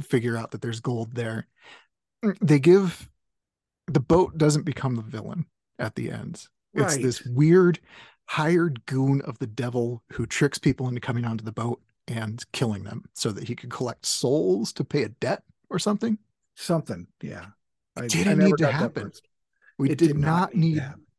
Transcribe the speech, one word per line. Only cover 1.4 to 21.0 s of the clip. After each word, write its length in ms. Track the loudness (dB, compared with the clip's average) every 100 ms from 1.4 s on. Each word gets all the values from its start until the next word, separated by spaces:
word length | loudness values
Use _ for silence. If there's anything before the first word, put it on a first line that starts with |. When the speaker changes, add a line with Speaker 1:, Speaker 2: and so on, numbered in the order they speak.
| -10 _ -20 -20 _ _ _ -4 -4 0
Speaker 1:
they 160 | 4 6
give, 500 | 8 6 6 -4 -14 _ _ _ _ _ _ _ -4
the 140 | -2
boat 360 | 4 4 4 2
doesn't 260 | 2 2
become 300 | -2 -4 -4 -4
the 60 |
villain 440 | -6 -12 -10 -8 -8 _ _ -8
at 160 | -8
the 160 | -6 -8
end. 360 | -8 -10 -14 -18 _ _
It's 240 | -2 0 2
this 280 | 0 -2 -4
Speaker 2:
Right. 80 |
Speaker 1:
weird 460 | 2 6 8 8 4 _ -20 -20 _ -8
hired 580 | -2 2 2 2 -2 -4
goon 340 | 0 2 2
of 160 | -2 -8
the 80 | -8
devil 560 | -6 -4 -2 -4 -6 _
who 120 | -8 -6
tricks 300 | 0 0 2
people 300 | 0 0 -2
into 120 | -4
coming 240 | -4 -4 -2
onto 180 | -4
the 80 | -6
boat 280 | -6 -6 -6 _ _ -10
and 340 | -8 -8 -10 -10
killing 320 | -4 -4 -4
them 200 | -8 -14 -14
so 180 | -6 -4
that 140 | -4
he 100 | -8
could 160 | -10 -10
collect 340 | -8 -8 -6 -6
souls 680 | -2 0 2 2 0 -2
to 100 | -6
pay 180 | -4 -2
a 40 | -4
debt 320 | -4 -4 -4 _ _ -8
or 80 | -4
something. 400 | -2 -2 -2 -4 _ _ _ -14
Speaker 2:
Something, 500 | -4 -2 -2 -10 -12 -14
yeah. 240 | -14 -12 -16 _ _ _ _ -12
Speaker 1:
It 80 |
Speaker 2:
I, 20 | -4
Speaker 1:
didn't 200 | 0 2
Speaker 2:
I 60 |
never 100 | 6 6
Speaker 1:
need 80 | 6
to 60 |
Speaker 2:
got 20 | 2
that 40 |
Speaker 1:
happen. 300 | 2 -2 -4
Speaker 2:
part. 160 | -12 -14 _ _ _ _ _ -4
Speaker 1:
We 120 | -2
Speaker 2:
It 80 | 4
Speaker 1:
did 80 | 4
Speaker 2:
did 80 | 4
not 80 | 2
Speaker 1:
not 280 | 2 0
Speaker 2:
need 60 | 2
to 140 | 2
Speaker 1:
need 40 | 2
Speaker 2:
happen. 260 | -4 -14